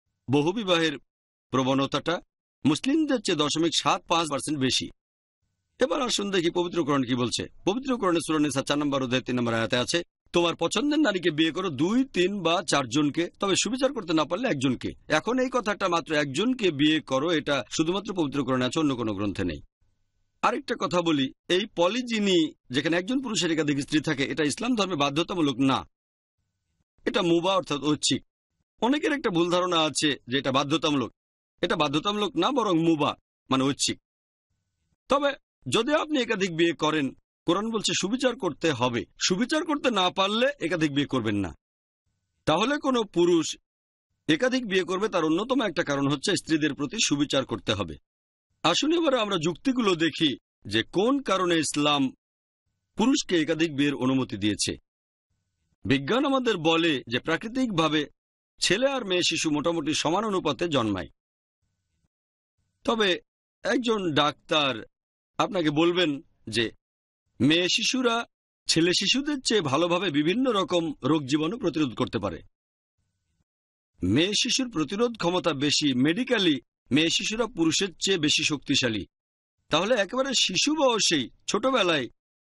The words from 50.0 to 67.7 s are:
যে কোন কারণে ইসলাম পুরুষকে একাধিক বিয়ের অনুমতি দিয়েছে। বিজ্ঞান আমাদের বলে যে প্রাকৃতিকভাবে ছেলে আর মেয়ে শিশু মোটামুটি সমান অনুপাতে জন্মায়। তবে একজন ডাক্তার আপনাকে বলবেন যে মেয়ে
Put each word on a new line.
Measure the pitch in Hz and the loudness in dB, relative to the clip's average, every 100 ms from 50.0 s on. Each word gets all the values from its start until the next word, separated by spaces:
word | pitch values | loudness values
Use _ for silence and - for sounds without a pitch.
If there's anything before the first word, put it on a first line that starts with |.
| 160 - 156 117 _ _ - | 0 0 -2 -2 _ _ -4
যে | 107 | -2
কোন | 110 165 220 277 | 0 0 2 2
কারণে | 262 190 180 170 | 0 0 2 2
ইসলাম | 143 147 147 147 131 - _ _ _ _ _ _ _ - | 0 0 2 2 0 -4 _ _ _ _ _ _ _ 0
পুরুষকে | 226 285 - 175 | 2 2 2 0
একাধিক | 151 156 165 139 | 0 0 0 0
বিয়ের | 143 135 | 0 0
অনুমতি | 127 131 123 110 | 0 0 -2 -2
দিয়েছে। | 107 98 - 87 _ _ _ _ _ _ _ _ _ _ 98 | -2 0 -2 -4 _ _ _ _ _ _ _ _ _ _ 0
বিজ্ঞান | 135 139 220 285 | 0 2 0 2
আমাদের | 269 247 196 | 2 0 0
বলে | 156 165 170 135 120 | 2 2 2 0 -2
যে | 120 | -4
প্রাকৃতিকভাবে | - 165 220 254 254 170 160 151 147 _ _ _ _ - | -2 -4 -2 -2 0 2 2 0 -2 _ _ _ _ -4
ছেলে | - 185 269 | 0 2 2
আর | 269 208 | 0 -2
মেয়ে | 180 165 | 0 0
শিশু | 165 165 | 0 0
মোটামুটি | 147 151 170 147 | 0 0 -2 -2
সমান | 147 147 180 220 | 0 0 0 0
অনুপাতে | 190 156 135 175 | -2 -2 -2 0
জন্মায়। | 139 110 95 82 _ _ _ _ _ _ _ _ _ _ _ _ _ _ _ _ _ | 0 0 -2 -6 _ _ _ _ _ _ _ _ _ _ _ _ _ _ _ _ _
তবে | - 226 202 175 - _ _ _ | -2 2 2 0 -4 _ _ _
একজন | 185 240 240 220 180 | -2 -2 0 0 0
ডাক্তার | 143 147 147 - 160 139 113 - _ _ _ _ - | 2 2 0 -2 0 0 -2 -8 _ _ _ _ -4
আপনাকে | 156 185 156 | -2 0 0
বলবেন | 147 170 175 170 143 - _ - | 4 4 4 2 0 -8 _ -6
যে | 113 110 - _ _ _ _ _ - | -2 -2 -4 _ _ _ _ _ 0
মেয়ে | 131 320 180 | 2 4 2